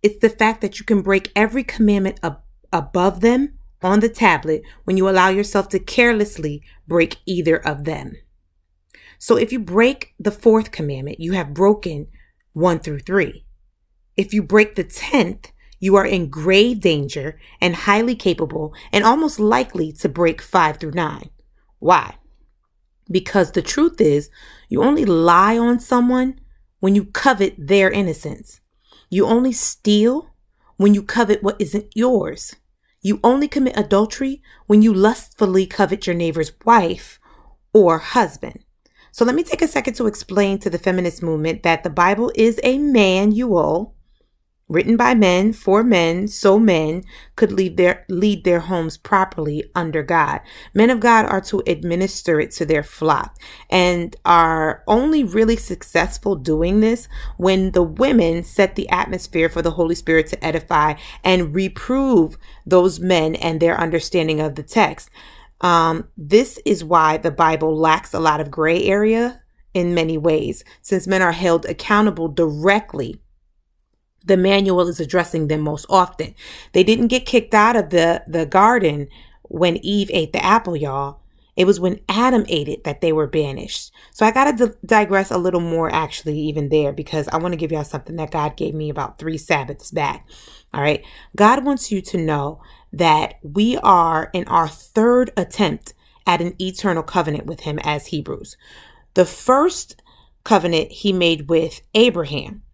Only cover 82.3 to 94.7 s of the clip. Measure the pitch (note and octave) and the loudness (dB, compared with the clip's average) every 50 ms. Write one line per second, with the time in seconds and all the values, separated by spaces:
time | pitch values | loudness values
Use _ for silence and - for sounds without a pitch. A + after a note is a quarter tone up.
82.3 | B3+ A#3 - - E3+ D#3+ C#3+ C#3+ D3 - - D#3 C#3+ - - E3 D#3 D#3 D3+ C#3 | 2 2 0 0 -4 -4 -4 -6 -8 -8 -8 -8 -8 -4 -2 -2 0 0 -2 -2
83.3 | - D#3+ D3+ C#3+ C3+ - - - - - - - _ _ - _ _ - G#3+ A3 | -2 -4 -4 -4 -6 -10 -12 -12 -12 -12 -14 -14 _ _ -20 _ _ 0 0 2
84.3 | A3 B3+ C4+ D4 C#4+ A3 B3 A3 - _ - - A3+ G#3+ G#3 - G3 G3 F#3+ F#3+ | 2 2 2 2 2 0 0 -2 -2 _ -2 2 2 2 4 2 0 0 0 0
85.3 | - F3+ F3 F#3 F3+ F3 E3+ E3+ E3 E3 E3 D#3+ - D#3+ D#3+ D3 - - - D#3+ | -2 -2 -2 0 -2 -2 -2 -2 -2 -2 -2 -2 -2 -4 -4 -4 -8 -10 -8 -6
86.3 | D3 D3+ D3+ D#3 D3 D#3 D3 C#3+ D3+ D#3 D3+ C#3 C#3 C#3+ D3+ - - D#3 C#3+ - | -6 -4 -4 -6 -4 -4 -4 0 0 0 0 0 -4 -8 -10 -6 -6 -6 -6 -4
87.3 | - D#3+ E3 F3+ F3 D#3+ E3 D#3 E3 D#3 D3 D3+ - D3 - - D#3+ E3+ D#3 D3 | -4 -4 -4 -4 -6 -4 -6 -6 -4 -6 -6 -8 -10 -12 -12 -12 -10 -10 -10 -8
88.3 | - E3 D3 D3+ - - D#3+ D#3 D3+ D#3 D#3 D3+ C#3+ D3 C#3 - - _ - D#3+ | -6 -4 -6 -6 -6 -6 -8 -8 -6 -8 -8 -8 -8 -8 -10 -10 -12 _ -10 -8
89.3 | D#3+ D3+ - - E3+ C#3+ C3+ B2 C#3+ - - - - D#3+ D3 C#3+ C#3+ - - _ | -8 -8 -4 -4 -4 -4 -4 -8 -12 -14 -16 -12 -8 -6 -6 -6 -6 -10 -16 _
90.3 | - - - - - - _ _ - - C#3+ D3 D3+ - - - - - - - | -20 -20 -20 -20 -20 -20 _ _ -8 -4 -2 -2 -2 -2 -6 -16 -20 -20 -20 -20
91.3 | _ - G#3 A3 B3 C4+ B3+ C#4 C#4 B3 - - G#3+ F#3+ F3+ - - F#3 E3 D#3 | _ 2 4 4 4 4 0 -2 -4 -4 -4 -6 -6 -6 -6 -6 -6 -4 -2 -2
92.3 | D3+ D3 C#3 C#3+ D#3 - - - - - _ _ - D3 F3 E3 D#3 D3+ D#3 - | -2 -4 -4 -6 -10 -12 -20 -20 -20 -20 _ _ -4 0 4 4 4 4 2 -2
93.3 | - - - D3+ C#3+ G3+ G#3 A3+ B3+ - - - F#3+ F3 E3+ E3 E3 D#3+ D#3+ - | -8 -12 -18 -8 -2 0 0 0 0 0 4 4 4 6 4 2 0 -2 -4 -4
94.3 | - F#3 F3 - - E3 E3 D#3+ | -6 -8 -6 0 0 0 0 0